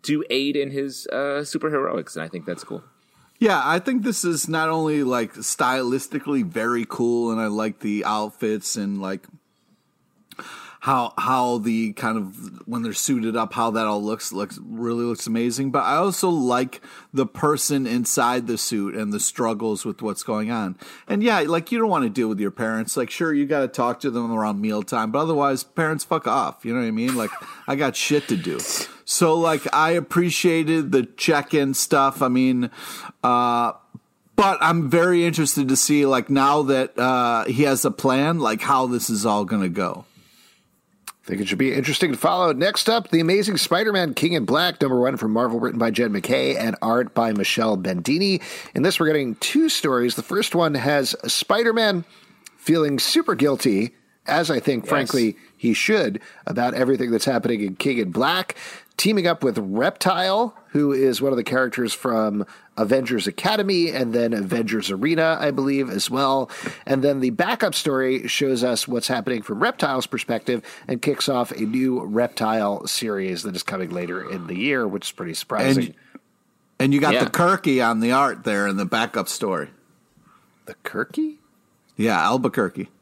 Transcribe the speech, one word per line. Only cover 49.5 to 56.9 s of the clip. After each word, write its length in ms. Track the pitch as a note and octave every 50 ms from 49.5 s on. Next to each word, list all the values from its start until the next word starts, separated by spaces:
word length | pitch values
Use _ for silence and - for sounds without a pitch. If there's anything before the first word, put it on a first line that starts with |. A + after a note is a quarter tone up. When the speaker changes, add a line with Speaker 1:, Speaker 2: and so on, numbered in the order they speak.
| - C#4+ D#4+ D#4
Speaker 3:
stories. 460 | - - - D3 C3 B2 A#2+ B2 -
The 60 | -
first 320 | - - E3+ G3+ G#3+ - -
one 200 | F3 E3+ D#3 D3
has 420 | C3 A2+ C#3 D3 C#3+ C3+ A#2 - - -
Spider-Man 760 | A#2 - - - - G3 A3 A#3 A#3 A3+ A3+ A3+ G#3 F#3+ F3 E3 _ - - - _ _ _ _ - _
feeling 420 | _ - - E3 E3 D#3 D3 C#3+ B2
super 360 | - - - E4 D#4+ - F#3+
guilty, 560 | A2+ C#3 D3 C#3 - - C3 G2+ F#2+ A2 A#2+ - _ _ _ _ _ _
as 240 | - C#3+ D#3+ E3+ D3+
I 80 | D3+ A#2+
think, 240 | - D3 C3+ A#2 -
Speaker 1:
Yes. 60 | -
Speaker 3:
frankly, 480 | C#3+ C#3+ C3+ A#2 - C3 A#2 A2 G2+ - - _ _
he 180 | _ - A#2+ G#2+
should, 460 | - - - A3 G#3 D#3 A2+ G2 G#2+ - - - - -
about 280 | - - A#2+ A#2+ B2 -
everything 360 | - B2+ B2